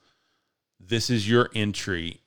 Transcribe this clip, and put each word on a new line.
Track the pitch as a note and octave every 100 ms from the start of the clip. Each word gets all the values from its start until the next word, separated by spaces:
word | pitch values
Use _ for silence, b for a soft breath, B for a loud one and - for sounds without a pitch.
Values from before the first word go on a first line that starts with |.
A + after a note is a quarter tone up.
| _ _ _ _ _ _ _ _
this | F#2 A2+ A2
is | A#2+ G2+
your | A#2+ A#2+
entry | A2+ G#2 G2+ - F2+ E2 -